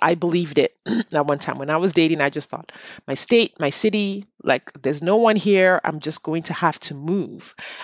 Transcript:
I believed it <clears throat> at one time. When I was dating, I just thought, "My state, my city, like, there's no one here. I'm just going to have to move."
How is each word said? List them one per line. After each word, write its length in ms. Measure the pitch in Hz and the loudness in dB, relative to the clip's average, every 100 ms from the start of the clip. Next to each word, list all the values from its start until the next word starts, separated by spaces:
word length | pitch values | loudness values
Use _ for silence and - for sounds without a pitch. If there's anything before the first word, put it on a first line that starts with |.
I 140 | 160 170 | 2 2
believed 420 | 175 170 160 147 | 2 0 2 2
it 180 | 131 - - | 2 -2 -4
<clears throat> 260 | 233 - | -2 0
at 140 | 160 147 | 0 0
one 120 | 143 | -2
time. 200 | - 131 | -4 -6
When 120 | 139 | -4
I 60 | 156 | 0
was 160 | 185 | 2
dating, 280 | 170 160 156 | 4 2 2
I 100 | 143 | 0
just 200 | 147 - | -2 -8
thought, 220 | - - - - - - | -12 -12 -20 -20 -18 -8
"My 80 | |
state, 460 | 135 - 233 226 - | -6 2 2 2 0
my 100 | 147 | -2
city, 560 | - 220 208 202 196 202 _ | 0 0 0 -2 -4 -10 _
like, 300 | - 131 - - | -2 -2 -2 -6
there's 200 | 131 147 | -4 -2
no 140 | 170 214 | 0 2
one 200 | 226 214 | 4 2
here. 440 | 208 196 185 180 | 4 4 4 2
I'm 160 | - 156 | 0 -4
just 240 | 147 - | -8 -8
going 200 | - 160 | -4 -6
to 80 | 160 | -4
have 280 | 170 170 151 | -2 -2 -2
to 140 | - | -8
move." 600 | 143 151 196 147 - - - - - | -8 -4 -2 -4 -10 -18 -18 -18 -16